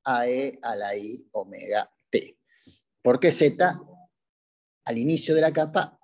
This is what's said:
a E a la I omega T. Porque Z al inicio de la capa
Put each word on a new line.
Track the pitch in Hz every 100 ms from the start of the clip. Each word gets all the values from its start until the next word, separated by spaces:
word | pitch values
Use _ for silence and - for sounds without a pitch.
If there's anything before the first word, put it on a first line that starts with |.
| 135
a | 123 120
E | 127 139 135
a | 120 104
la | 101 104
I | 104 123 -
omega | 107 95 95 95 104 - _ _
T. | - - - _ _ - - _ _
Porque | 123 123 175
Z | - 147 - 180 175 - - _ _ _ _ _ _ _ _ -
al | 117
inicio | 135 160 - 156
de |
la | 160
capa | 156 156 185 - -